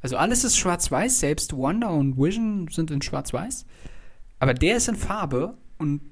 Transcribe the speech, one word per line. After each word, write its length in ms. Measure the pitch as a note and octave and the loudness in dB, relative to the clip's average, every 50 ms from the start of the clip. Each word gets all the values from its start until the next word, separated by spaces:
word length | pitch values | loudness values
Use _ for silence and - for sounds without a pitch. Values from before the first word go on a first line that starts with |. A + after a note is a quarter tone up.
Also 160 | - - - | -4 -4 0
alles 260 | - D3+ A3 B3 B3 - | 0 2 2 4 2 4
ist 140 | A#3+ - | 4 2
schwarz-weiß, 640 | - - F#3 F3 F3 - - C3+ C#3 G3 B3+ B3+ - | 2 4 2 2 2 0 0 2 2 2 2 2 2
selbst 340 | - C#3+ D#3 D3+ - - D#3 | 2 2 2 0 -2 -4 -2
Wanda 340 | C3+ B2+ C3+ F3+ A3+ A#3+ G#3+ | -2 0 0 0 0 0 2
und 280 | E3+ D3+ C#3 C#3 C3 | 2 2 2 2 4
Vision 500 | B2+ C3+ E3+ G3 A3+ A3+ A3 G#3 G3+ F3 D#3+ | 4 2 2 2 2 0 0 0 -2 -4 -4
sind 200 | - - D#3+ D#3+ | -2 -2 -2 0
in 100 | D3+ C#3 | 0 -4
schwarz-weiß, 640 | C#3+ - - C#3+ C#3 - - B2 D#3+ A#3+ C4+ - - - - - - - - - - - - - - - - - | -2 -2 -4 -4 -4 -2 -4 -4 -4 -4 -8 -10 -10 -16 -20 -18 -16 -14 -14 -14 -14 -14 -16 -16 -18 -20 -4 0
aber 140 | - C3+ B2 | 2 2 4
der 240 | B2+ C#3 E3+ A#3 | 4 4 4 4
ist 100 | A#3+ A#3+ | 2 2
in 80 | - A3 | 0 0
Farbe 640 | G3 - - G3 G#3+ F#3+ C#3+ C3 B2 D3 G3+ C4 - - - - | -2 -2 -4 -2 -2 -2 0 0 0 -2 -2 -6 -12 -18 -18 -10
und 240 | - D#3 D3 C#3+ D3 - - | -4 -2 -2 -2 -2 -4 -10